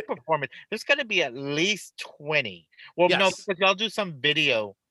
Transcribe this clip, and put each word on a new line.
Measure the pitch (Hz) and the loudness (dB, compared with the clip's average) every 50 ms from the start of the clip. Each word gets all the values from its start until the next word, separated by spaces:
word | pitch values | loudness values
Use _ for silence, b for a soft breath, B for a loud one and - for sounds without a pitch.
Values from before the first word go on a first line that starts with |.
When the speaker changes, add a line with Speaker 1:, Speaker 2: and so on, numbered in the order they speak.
| - - | -6 -6
Speaker 1:
Yeah. | 254 | -8
Speaker 2:
performance? | - - - 160 147 143 - B B B B | -8 -2 -2 0 0 0 -6 B B B B
There's | 202 226 - | -10 -6 0
gotta | - 285 294 277 | 0 0 0 0
be | 220 208 185 160 | 0 0 0 0
at | 135 117 | 0 -2
least | 131 139 139 143 147 165 202 214 175 - - - - | -6 -4 -2 0 0 0 0 0 -4 -8 -12 -14 -14
twenty. | - - - - 151 147 156 147 131 107 92 85 - _ B B B B B - | -16 -16 -16 -12 -6 -2 0 0 0 -2 -6 -12 -18 _ B B B B B 2
Well, | 175 180 | 4 4
no, | 180 - 196 190 | 6 4 4 4
Speaker 1:
Yes. | 180 - - | 2 0 -4
Speaker 2:
because | 202 196 160 | -6 -2 2
y'all | 196 190 202 | 2 2 2
do | 190 220 220 | 2 -2 -4
some | - - 208 180 160 135 | -2 -4 -4 -4 -6 -2
video | 120 147 151 156 156 143 123 110 107 101 98 _ _ _ | 0 0 2 2 2 2 2 0 0 -4 -8 _ _ _